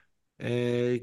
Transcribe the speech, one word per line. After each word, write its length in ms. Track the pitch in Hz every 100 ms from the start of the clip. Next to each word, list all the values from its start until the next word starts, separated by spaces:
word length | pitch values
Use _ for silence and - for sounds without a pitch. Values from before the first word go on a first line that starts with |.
| _ _ _ -
אה, 540 | 117 120 120 120 123 123